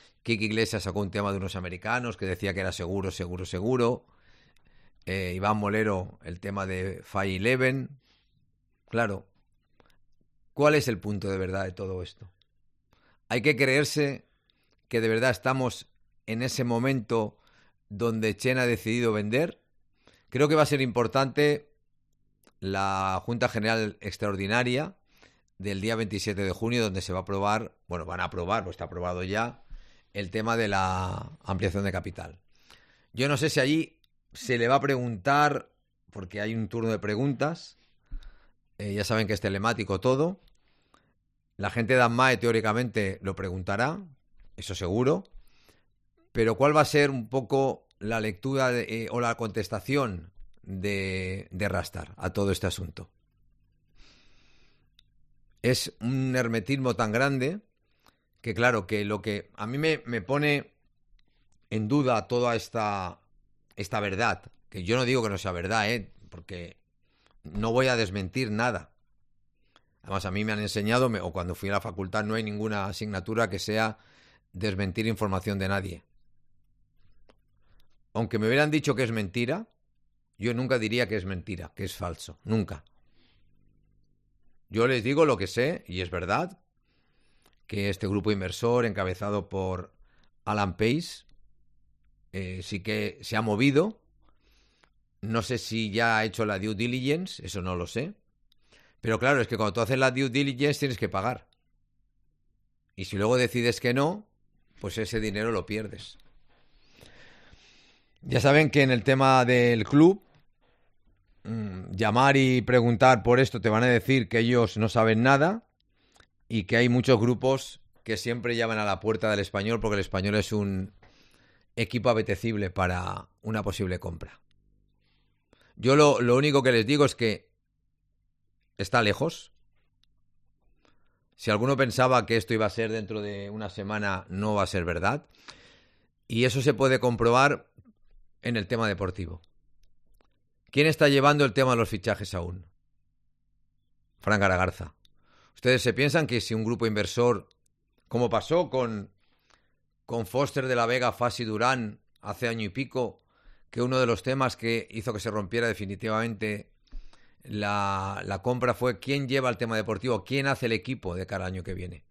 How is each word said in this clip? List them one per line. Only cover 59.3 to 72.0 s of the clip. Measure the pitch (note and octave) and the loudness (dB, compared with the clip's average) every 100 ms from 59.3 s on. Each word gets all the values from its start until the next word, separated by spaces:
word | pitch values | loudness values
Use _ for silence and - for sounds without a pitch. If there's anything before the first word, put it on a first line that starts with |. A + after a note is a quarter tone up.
| G#2 - - | -6 -8 -10
a | A2 | -8
mí | C#3 | -2
me, | D#3+ D3+ A#2+ | 0 -2 -4
me | A#2 | -6
pone | F2+ C#3+ D3 C#3+ - _ _ _ _ _ _ _ _ _ - | -2 0 0 0 -4 _ _ _ _ _ _ _ _ _ -6
en | A2 G#2+ | -4 0
duda | D3 B2+ A2 G2+ | 2 2 0 0
toda | B2 A#2+ A2+ | 0 0 0
esta, | - A#2 G#2+ G2+ F2+ F2 _ _ _ _ _ - | -4 -4 -2 -2 -6 -10 _ _ _ _ _ -12
esta | G#2 A2 | -6 -4
verdad, | G2+ F#2+ A#2 F2+ - - - | -2 0 -2 -2 -8 -20 -16
que | F#2+ | -8
yo | F2+ B2 | 0 0
no | |
digo | B2 B2+ | 2 0
que | A2 | 0
no | G2 | -2
sea | G2 | -4
verdad, | F2 F#2 A2 G#2 | -4 -2 0 0
¿eh? | A#2 F#2+ - - | -2 -6 -18 -20
Porque | F2 - F2+ E2+ - _ _ _ _ _ _ | -20 -14 -14 -14 -18 _ _ _ _ _ _
no | D#2 G2 A2+ | -10 -4 0
voy | A#2+ C3 | 2 4
a | A#2+ | 2
desmentir | G2+ G2+ F#2 C3 A#2 | 0 -2 -4 -4 -4
nada. | G#2+ A#2+ F#2+ - _ _ _ _ _ _ _ _ _ _ _ | 0 -2 -2 -10 _ _ _ _ _ _ _ _ _ _ _
Además, | - G2 G2 | -6 -6 -4
a | |
mí | G2 G#2+ | -4 -2
me | |
han | G#2 | -4
enseñado, | G#2 A2 G#2 B2 B2+ | -4 -2 2 2 2
me, | G#2 | 0
o | F2+ | -4
cuando | F#2 F2 E2+ | -6 -6 -6
fui | G2 | -2
a | |
la | G2+ | -2
facultad, | A2+ F2+ | -4 -8